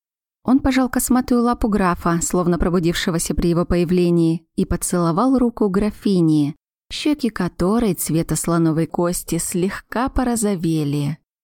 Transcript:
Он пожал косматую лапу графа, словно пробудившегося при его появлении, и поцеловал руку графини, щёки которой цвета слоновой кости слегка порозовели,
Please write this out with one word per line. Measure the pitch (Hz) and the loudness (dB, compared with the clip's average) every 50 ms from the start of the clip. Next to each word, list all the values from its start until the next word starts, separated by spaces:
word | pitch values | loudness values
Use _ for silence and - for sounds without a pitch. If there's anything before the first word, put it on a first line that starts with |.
| _ _ _ _ _ _ _ _ _ | _ _ _ _ _ _ _ _ _
Он | - 254 277 | 2 2 2
пожал | - 277 254 262 262 247 | 2 2 2 2 0 0
косматую | - 254 - - 233 254 247 - 247 240 | 0 -2 0 2 0 0 2 2 0 2
лапу | 233 240 247 - - 220 | 2 0 0 0 0 0
графа, | 196 208 190 180 175 - - 175 170 170 | 0 2 2 0 0 0 -2 -2 0 0
словно | - - - 175 175 170 175 | -2 0 0 0 2 2 0
пробудившегося | 151 190 185 165 185 160 170 170 - - 196 160 170 - - - | 2 0 0 0 2 0 0 0 0 -2 -2 -2 -2 -2 -2 -2
при | - - | 0 0
его | 170 170 165 175 | 2 2 0 0
появлении, | - 180 175 175 151 180 180 175 175 175 170 165 165 165 170 - _ _ | 0 0 0 2 2 2 2 2 4 4 4 4 2 0 -2 -6 _ _
и | - 185 | -4 -2
поцеловал | - 170 170 - - - 175 175 165 160 185 247 262 269 | -2 -2 -4 -4 -2 -2 0 0 0 2 2 2 2 2
руку | 247 247 240 233 - 214 202 | 2 2 0 0 0 -2 0
графини, | 180 202 208 208 - - - 202 196 180 165 160 156 151 147 143 156 - _ _ _ _ _ _ | 0 0 -2 -2 -4 -4 -2 0 2 4 4 4 4 2 2 0 -4 -8 _ _ _ _ _ _
щёки | - - - 302 294 294 - 226 | -12 -4 -2 -2 -2 0 -2 -4
которой | - - 185 165 - - 170 185 214 240 240 208 165 | -2 -4 -4 -6 -4 -2 -2 0 2 2 0 0 -2
цвета | - - - 151 165 165 - 156 | -2 -4 -2 -2 -2 -2 -2 -4
слоновой | - - - 170 170 165 160 151 160 165 | -4 -2 0 0 2 2 2 2 0 -2
кости | 151 - - 175 175 180 - - - 160 170 | -2 -2 -2 -2 -2 -2 -4 -6 -4 -4 -4
слегка | - - - 175 170 196 - - - _ - 214 254 | -4 -4 -2 -2 -2 -2 -4 -8 -12 _ -4 -4 -4
порозовели, | 269 - - 254 247 240 226 202 208 202 165 175 165 160 156 151 143 143 147 143 147 156 - _ _ _ _ | -2 -2 -2 0 0 0 0 0 -2 -2 -2 -2 -2 0 0 -2 -2 -2 -2 -2 -4 -6 -8 _ _ _ _